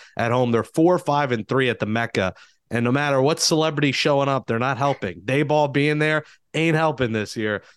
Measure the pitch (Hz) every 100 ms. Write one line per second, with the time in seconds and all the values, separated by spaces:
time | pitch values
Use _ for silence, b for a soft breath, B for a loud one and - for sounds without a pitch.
0 | B - 117 123 123 113 107 - 165 180
1 | 175 143 143 120 101 127 127 113 104 110
2 | 117 - 92 - B B _ 117 120 135
3 | 147 135 135 170 - 160 156 147 143 -
4 | 156 143 139 135 - 113 127 123 143 135
5 | 101 87 101 135 143 151 147 143 147 151
6 | 151 156 B B _ 151 165 156 160 131
7 | 123 110 101 113 107 101 b